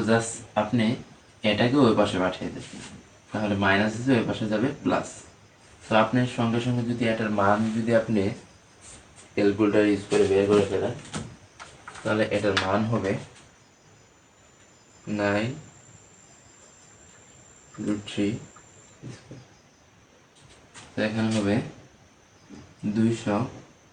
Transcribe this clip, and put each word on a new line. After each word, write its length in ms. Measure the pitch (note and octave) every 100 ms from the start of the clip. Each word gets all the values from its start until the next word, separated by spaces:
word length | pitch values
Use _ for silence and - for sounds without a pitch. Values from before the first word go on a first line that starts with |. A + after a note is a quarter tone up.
| G#2
just 240 | A2+ - - - -
আপনি 240 | G#2+ A#2+ A2 C3 - - - - A2
এটাকে 260 | G#2 B2 C#3+ A#2+
ওই 80 | G#2
পাশে 180 | G2+ G2
পাঠিয়ে 260 | F#2 - F2
দেন, 120 | - - - - - - - -
তাহলে 240 | G#2+ G#2 G2
মাইনাস 300 | G2 G2 A2 A2
আছে, 120 | C3 A#2+
ওই 60 | G2
পাশে 160 | - A2
যাবে 140 | G#2+ C3 D#3
প্লাস। 260 | - E2+ - - - - - _ - - -
তো 40 | A2
আপনি 160 | A2 B2 B2 -
সঙ্গে 220 | A2+ A#2 B2
সঙ্গে 180 | A#2+ A#2
যদি 120 | A#2 A#2
এটার 200 | A2+ G#2+ G#2
মান 180 | G2 G#2 A2 A2+
যদি 160 | A2+ A2+
আপনি 200 | A2+ A2 G2 C3 - - _ - - - - - - -
ক্যালকুলেটর 500 | G2+ G2+ G#2+ G#2+ G#2
ইউজ 120 | G2 -
করে 140 | G#2 F#2+
বের 140 | G2 G2+
করে 120 | G#2 G2
ফেলেন, 220 | F#2+ G2 - - - - - - - - - - -
তাহলে 220 | A2 G#2+ A2 G2+
এটার 200 | G#2 F#2+
মান 180 | F#2 G2+ A2
হবে 200 | A2+ F#2+ C3 - - - _ _ _ _ - _ _ _ _ _ _ - _ _ - - G#2
নাইন 280 | G2+ G2+ A#2 D3+ - - - - - - - - - - - - - - - - - - - - - - G#2+
root 160 | G#2 -
three 220 | - G2+ B2+ - - - - - - B2 A#2+
square। 280 | - C3 - _ _ _ _ _ _ _ _ _ - - - - -
তো 40 | - A2
এখানে 220 | A2 A2 A2
হবে 180 | G2+ A2+ - - - _ _ _ _ _ - - - - G#2+ G#2
দুইশো 420 | A2+ A2+ G#2+ G#2 C3+ - - - _